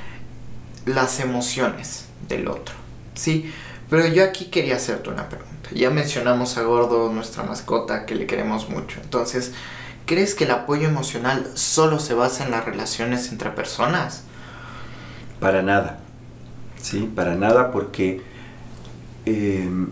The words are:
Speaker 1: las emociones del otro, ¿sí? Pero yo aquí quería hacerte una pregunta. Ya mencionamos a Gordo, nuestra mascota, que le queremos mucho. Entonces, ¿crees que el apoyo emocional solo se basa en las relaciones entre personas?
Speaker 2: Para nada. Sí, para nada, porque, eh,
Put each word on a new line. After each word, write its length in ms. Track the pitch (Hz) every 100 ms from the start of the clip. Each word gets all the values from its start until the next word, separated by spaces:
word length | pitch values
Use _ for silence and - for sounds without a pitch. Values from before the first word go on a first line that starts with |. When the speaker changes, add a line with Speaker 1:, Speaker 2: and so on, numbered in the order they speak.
| - - - - - - - - 127
Speaker 1:
las 360 | 135 127 -
emociones 880 | 131 123 123 131 120 - - - - - -
del 220 | - -
otro, 260 | - - - - - -
¿sí? 360 | - - 160 156 - - - -
Pero 180 | 156 165
yo 180 | 165 190
aquí 200 | - 180
quería 300 | 170 139 123
hacerte 340 | - 107 -
una 200 | 98 -
pregunta. 400 | - - - -
Ya 180 | 123 127
mencionamos 680 | 151 143 - 120 123 123 -
a 60 |
Gordo, 460 | 113 120 117 117 113
nuestra 300 | 110 - 110
mascota, 640 | 107 110 - 113 - 110 -
que 100 | 113
le 120 | -
queremos 400 | 107 107 110 -
mucho. 300 | 117 - -
Entonces, 520 | - 123 117 127 123 - - - - - -
¿crees 300 | 165 202 -
que 80 |
el 80 | 139
apoyo 380 | 120 - 147 156
emocional 600 | 147 127 120 123 135 -
solo 460 | - - - 160 151
se 140 | -
basa 300 | 120 123 127
en 80 | 131
las 140 | 117 117
relaciones 680 | 104 113 - 117 123 -
entre 200 | 117 107
personas? 720 | - - - 127 175 139 - - - - - - - - - - - - -
Speaker 2:
Para 220 | 95 95
nada. 380 | 95 101 - - - - - - - - - -
Sí, 280 | - 101 110 -
para 200 | 87 87
nada, 360 | 104 120 123
porque, 500 | 104 - - 95 92 - - - - - - - - - - -
eh, 440 | 107 101 95 92 92 90